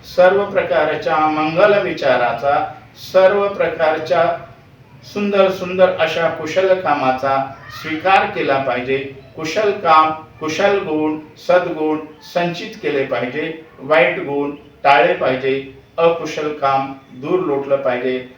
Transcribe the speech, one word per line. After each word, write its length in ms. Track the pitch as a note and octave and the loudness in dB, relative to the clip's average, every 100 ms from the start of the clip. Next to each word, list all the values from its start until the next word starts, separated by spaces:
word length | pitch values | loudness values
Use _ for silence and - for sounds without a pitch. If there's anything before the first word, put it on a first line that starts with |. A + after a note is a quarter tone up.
| - - | -6 4
सर्व 300 | F3+ G3+ G3+ | 6 6 0
प्रकारच्या 720 | F#3+ E3+ E3+ D3+ D#3 F3 - | -2 0 0 0 -2 -2 0
मंगल 640 | D#3 D3+ D#3 E3 G#3 G3+ | 0 0 0 4 4 4
विचाराचा, 920 | F#3+ - D#3+ D#3 - - C#3+ C#3+ - - - - - | 2 -2 0 2 0 0 0 0 -2 -10 -20 -20 0
सर्व 340 | F#3 F#3+ G3+ G3+ | 4 6 4 -2
प्रकारच्या 880 | F#3+ E3 D#3+ D#3+ E3 - F3 E3+ E3+ - - - - - - | 0 -2 0 0 0 0 2 2 -2 -10 -20 -20 -20 -20 -20
सुंदर 480 | - G#3 G3+ G3 F#3 | -10 -4 0 4 2
सुंदर 440 | - F3+ F#3 F#3 E3 | 2 -6 2 2 4
अशा 300 | D#3+ E3+ E3 | -2 0 -2
कुशल 520 | - D#3 F3 F#3+ F3+ | -2 -4 0 2 2
कामाचा 720 | D3 C#3+ C3 C3 C#3 C3+ C3+ - - - | 2 0 0 0 0 0 -2 -10 -16 -12
स्वीकार 440 | D#3 D#3 F3+ G3 G#3 | -8 -4 2 2 2
केला 320 | E3+ D3 C#3 | -4 -2 0
पाहिजे. 580 | C3 B2 B2 C3+ C#3 - - - | 0 -4 -2 -4 -4 -14 -18 -12
कुशल 360 | D#3+ G#3 G#3 | -6 0 0
काम, 400 | F#3+ E3+ D3+ D#3 | 0 4 4 4
कुशल 680 | D#3 - - D#3 D#3 G3+ G3 | -2 -12 -10 -6 0 2 2
गुण, 400 | E3 D#3 D#3 D3+ - - - | 0 -2 -2 -4 -10 -16 2
सद्गुण 520 | F3 F3 D#3 D#3 D3+ - - - | 2 2 -4 -2 -4 -6 -18 -6
संचित 420 | F3 F3 E3 - - | -4 -2 -4 -12 -8
केले 220 | D3+ C#3+ C3+ | -4 -2 -2
पाहिजे, 600 | B2 B2+ D3 D#3+ - - - | -2 -4 -6 -8 -10 -16 -16
वाईट 400 | C3+ D#3 E3+ - | 0 2 2 -2
गुण 360 | C#3 C#3+ C#3+ C#3+ - - | -4 -4 -4 -8 -18 -2
टाळले 300 | C#3+ C#3 F3 | 2 4 4
पाहिजे, 600 | - B2+ C3 C3+ C3+ - - - - | 2 0 0 -2 -4 -6 -18 -14 0
अकुशल 600 | E3+ E3 D3+ - D3+ D3+ | 2 2 -4 -6 -6 -2
काम 360 | C#3 C#3 C#3 - - | 0 0 -2 -10 -18
दूर 280 | B2+ C#3+ F#3 | -14 -4 -2
लोटलं 360 | D#3 C#3 C#3 C#3 | 0 -4 -2 -2
पाहिजे 520 | C3+ B2 B2+ B2+ B2+ | 0 -2 -2 -4 -8